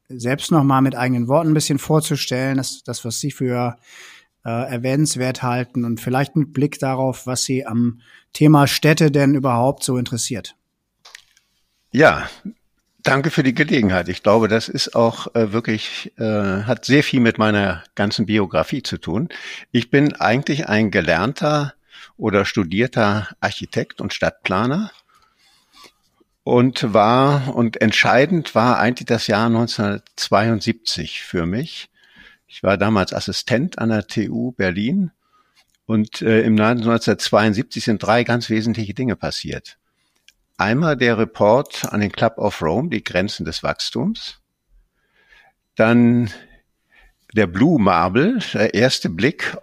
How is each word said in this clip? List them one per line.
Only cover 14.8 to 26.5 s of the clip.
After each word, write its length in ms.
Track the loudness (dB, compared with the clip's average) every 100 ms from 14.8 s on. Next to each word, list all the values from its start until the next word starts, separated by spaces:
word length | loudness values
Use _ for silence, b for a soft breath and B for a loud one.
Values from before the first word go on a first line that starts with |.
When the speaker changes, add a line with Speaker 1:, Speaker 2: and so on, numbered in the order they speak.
| 0 2
Speaker 2:
auch, 380 | 0 0 -4
äh, 200 | -2 0
wirklich, 580 | -2 -2 -4 -6 -12 -12 -6
äh, 460 | -4 -2 -2 -2
hat 200 | -2 -4
sehr 200 | 2 2
viel 180 | 4 2
mit 160 | 2 2
meiner 460 | 2 2 0 -4 -8 -4
ganzen 300 | -2 -2 0
Biografie 580 | 0 0 -2 -2 -4
zu 140 | -8 -10
tun. 320 | -6 -4 -4 B B B B
Ich 180 | -2 2
bin 240 | 2 2 2
eigentlich 520 | 0 0 -2 -4 0
ein 240 | 0 2
gelernter 840 | 0 2 0 0 -2 -2 -2 -4 -10 B B B B
oder 260 | 0 0
studierter 840 | 0 -2 -2 -2 -2 0 0 0 -6 -6
Architekt 600 | -6 -6 -8 -6 -6 -8
und 120 | -8
Stadtplaner 800 | -4 -4 -4 -4 -2 0 -2 -6 -12 b b b b b b b b b b _ _ _ _
und 500 | 2